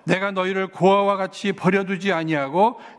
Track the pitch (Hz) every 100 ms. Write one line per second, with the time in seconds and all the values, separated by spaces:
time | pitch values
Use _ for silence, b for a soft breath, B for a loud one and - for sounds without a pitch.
0 | - 175 196 190 185 190 190 - 180 202
1 | 202 196 190 - 202 190 185 196 190 190
2 | 196 170 160 151 135 160 220 247 B